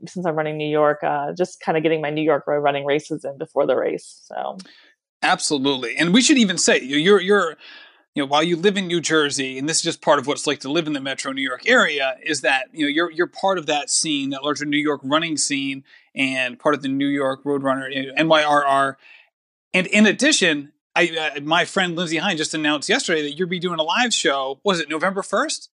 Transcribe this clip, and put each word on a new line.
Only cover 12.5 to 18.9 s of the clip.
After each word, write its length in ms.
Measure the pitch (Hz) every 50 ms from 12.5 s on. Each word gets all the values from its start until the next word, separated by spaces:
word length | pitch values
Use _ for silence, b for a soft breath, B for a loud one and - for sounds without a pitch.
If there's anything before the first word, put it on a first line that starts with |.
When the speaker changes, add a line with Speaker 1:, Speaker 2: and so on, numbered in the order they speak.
| 139 131 127 -
Speaker 2:
you 140 | - 156 147
know, 40 | 143
you're, 220 | 143 160 175 170
you're 160 | 160 156 175
part 300 | 143 - - - 190 190
of 80 | 180 151
that 240 | 151 151 147 139 -
scene, 400 | - - - 165 147 139 135 135
that 140 | 139 135 135
larger 220 | 147 143 143 147
New 120 | 147 143
York 240 | 147 147 151 147 135 131
running 320 | 131 147 156 170 165 156
scene, 480 | 135 - - 143 139 139 139 135 135 135 b b b b b b
and 440 | - 135 131 135 131 127 123 120 -
part 160 | - 156 147
of 80 | 143 143
the 60 | 135
New 180 | 135 139 139
York 360 | 139 143 143 139 131 131 131 -
Roadrunner, 480 | 143 143 139 135 135 131 135 135 131 139
you 140 | 139 135
know, 60 | 135 131
N 120 | 147 160
Y 160 | 160 160 156 151
R 200 | 151 147 147 143
R. 320 | 139 139 139 139 135